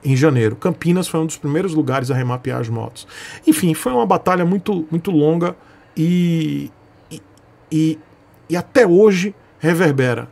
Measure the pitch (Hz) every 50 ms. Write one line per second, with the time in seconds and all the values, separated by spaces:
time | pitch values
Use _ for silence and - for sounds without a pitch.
0 | - 131 135 127 143 160 139 123 113 107 110 - - 185 170 - - 170 175 185
1 | 175 - - 165 160 156 - - - 143 143 165 185 196 160 156 143 127 131 139
2 | 131 127 135 127 127 123 123 123 - 127 123 123 120 113 117 113 113 120 - -
3 | - - - - - - - - - 330 311 - 190 170 156 - - 254 254 240
4 | 233 190 190 165 - 185 185 180 175 170 190 202 - - 208 175 160 - 165 170
5 | - 202 180 151 147 151 165 170 170 175 180 - _ - - - _ _ _ -
6 | 156 170 180 180 175 170 165 165 156 151 143 143 143 143 - _ _ _ _ _
7 | _ _ - - - _ _ _ _ _ _ _ _ _ 156 156 160 160 156 -
8 | - _ _ _ _ _ _ _ _ - 160 175 170 - - - 240 180 170 185
9 | 214 214 196 175 185 208 - - _ _ _ _ - 160 175 165 185 156 139 131
10 | 127 123 117 117 120 123